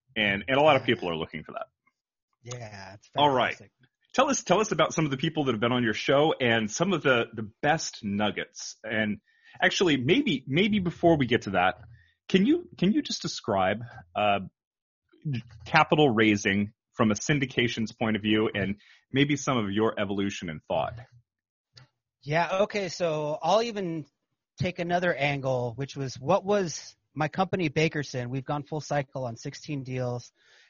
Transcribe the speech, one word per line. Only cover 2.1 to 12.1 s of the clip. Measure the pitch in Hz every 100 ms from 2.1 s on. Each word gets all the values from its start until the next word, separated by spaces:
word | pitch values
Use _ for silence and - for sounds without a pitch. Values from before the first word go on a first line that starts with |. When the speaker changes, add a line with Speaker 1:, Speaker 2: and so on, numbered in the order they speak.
| _ _ _
Speaker 2:
Yeah, | 117 123 110 101 95
it's | 101 _ 135
Speaker 1:
All | 147
right. | 127 101
Speaker 2:
fantastic. | - 104 _ _ _ _
Speaker 1:
Tell | - 285
us, | -
tell | - 185
us | 214
about | 160 151
some | -
of | 151
the | 139
people | 160 156
that | 135
have | 110
been | 120
on | 123
your | 117
show | 104 - 139 151 -
and | 123 113 107
some | - 180
of | 170
the, | 143 120 117
the | 110 104 -
best | 147 160 - -
nuggets. | 104 101 104 85 80 - - -
And | 110 110 107 104 _ _ _ -
actually, | 180 - 180 139
maybe, | 123 233 294 135 -
maybe | 143 214 208
before | 175 - 170 160
we | 120
get | 117
to | 104
that, | 95 90 - - - _